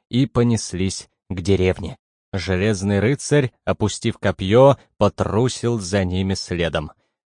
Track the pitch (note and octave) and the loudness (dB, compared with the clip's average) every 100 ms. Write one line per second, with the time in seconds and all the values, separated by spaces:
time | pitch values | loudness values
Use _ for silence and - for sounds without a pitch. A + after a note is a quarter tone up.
0 | _ A#2 C#3 - A#2+ A2+ - F2 F#2+ - | _ -2 0 2 2 0 -4 -4 -4 -4
1 | - _ _ F#2 F2 F#2+ F#2 F2+ F#2+ - | -14 _ _ -6 0 2 2 0 -6 -12
2 | _ _ _ G2 F2 F#2 G#2 G2+ G2 G2+ | _ _ _ -10 -4 -2 0 0 0 0
3 | G#2 C#3 - D3 B2+ - - A2 G#2+ - | 0 -2 0 0 0 -6 -6 -2 -2 -2
4 | A#2 - G2+ F#2 F#2 A2+ C3+ C3+ _ _ | -4 -2 -4 -2 2 6 6 4 _ _
5 | G#2 - F2 G2 B2+ - A#2 A#2+ F2+ G2+ | 0 0 -2 0 0 -2 -4 -4 -2 -2
6 | F#2 F#2 F#2+ F#2+ - F2 D#2+ D#2+ D2+ - | 0 -2 -2 -4 -6 -4 -2 -2 -6 -12
7 | _ _ _ | _ _ _